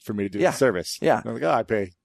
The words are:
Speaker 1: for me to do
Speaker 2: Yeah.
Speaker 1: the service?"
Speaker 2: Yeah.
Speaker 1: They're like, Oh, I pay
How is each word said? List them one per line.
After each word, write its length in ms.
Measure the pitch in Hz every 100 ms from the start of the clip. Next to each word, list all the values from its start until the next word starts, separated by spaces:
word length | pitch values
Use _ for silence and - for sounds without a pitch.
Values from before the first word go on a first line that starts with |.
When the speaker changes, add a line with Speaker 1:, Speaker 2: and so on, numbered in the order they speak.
Speaker 1:
for 120 | -
me 100 | 104
to 60 | 101
do 100 | 101
Speaker 2:
Yeah. 120 | 180
Speaker 1:
the 60 | -
service?" 400 | 131 90 - -
Speaker 2:
Yeah. 200 | 160 - 117
Speaker 1:
They're 80 |
like, 100 | 117
Oh, 80 | 160
I 120 | 127
pay 280 | 110 107 92 _